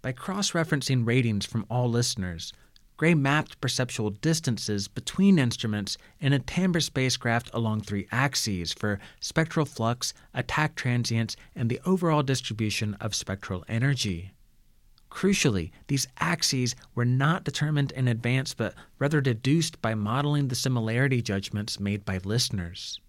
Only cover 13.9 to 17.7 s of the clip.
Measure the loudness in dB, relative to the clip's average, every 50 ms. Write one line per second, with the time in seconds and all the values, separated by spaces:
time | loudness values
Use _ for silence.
13.9 | 0 0 0 -2 -2 -4 -8 -12 -16 _ -20 _ _ _ _ _ _ _ _ _
14.9 | -20 _ _ _ -6 0 2 2 4 4 4 2 2 2 -2 -4 -10 -18 -4 -2
15.9 | -2 -2 -2 -4 -2 -2 0 0 0 0 0 0 0 0 0 -2 -4 -6 -14 -10
16.9 | -4 0 2 2 2 4 4 2 2 0 -2 -6 -2 -2 -2 0